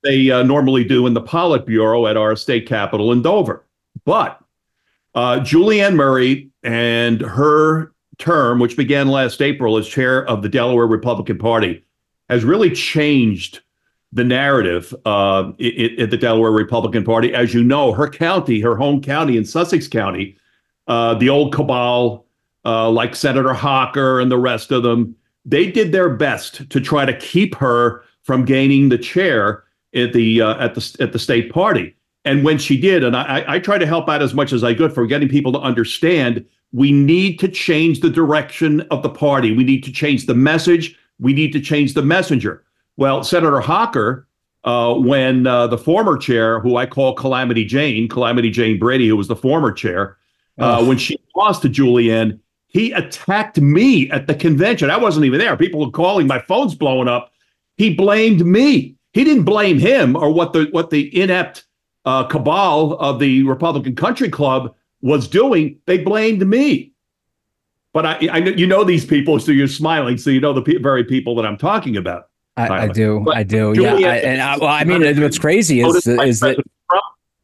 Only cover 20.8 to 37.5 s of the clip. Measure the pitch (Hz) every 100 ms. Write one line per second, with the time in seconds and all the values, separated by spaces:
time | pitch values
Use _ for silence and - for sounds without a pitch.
20.8 | - 117 117 117 127 143 139 147 139 123
21.8 | 123 123 120 104 _ _ _ _ 117 113
22.8 | 113 113 120 - 143 131 131 117 143 131
23.8 | 123 143 131 127 127 127 127 113 - 127
24.8 | 120 117 113 - _ _ 123 160 190 226
25.8 | 190 190 180 120 143 113 - - 135 135
26.8 | 123 151 135 - - 175 196 - 135 120
27.8 | 120 120 _ _ - 127 127 135 139 139
28.8 | 139 120 - 180 190 117 101 104 _ _
29.8 | _ - 120 120 113 113 110 110 131 -
30.8 | - - 135 117 - 123 175 170 208 127
31.8 | 85 _ _ _ 139 143 147 147 - 131
32.8 | 185 180 123 123 143 135 - 160 190 202
33.8 | 156 165 160 147 139 131 139 123 117 113
34.8 | 160 127 117 143 139 143 131 139 139 117
35.8 | 110 - 160 170 123 113 - _ _ 123
36.8 | 139 143 139 175 190 165 185